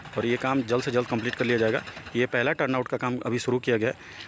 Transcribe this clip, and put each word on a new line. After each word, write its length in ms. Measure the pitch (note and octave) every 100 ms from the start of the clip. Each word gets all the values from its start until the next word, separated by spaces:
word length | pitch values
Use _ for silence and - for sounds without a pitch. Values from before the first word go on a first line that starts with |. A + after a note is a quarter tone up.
| - -
और 80 | A#2
ये 120 | A#2+
काम 240 | C3 C3+
जल्द 220 | A2+ B2
से 80 | C3
जल्द 160 | B2 A#2+
complete 280 | A#2 A#2 -
कर 100 | A#2+
लिया 120 | A#2+
जाएगा। 260 | A2 A2+ - - - A#2
ये 100 | B2
पहला 260 | B2 B2
टर्न 240 | E3 C#3 C3
आउट 120 | B2
का 100 | B2+
काम 200 | B2+ B2
अभी 220 | B2+ A#2+
शुरू 200 | - B2
किया 180 | B2+ A2+
गया 120 | A2+
है 60 | - - -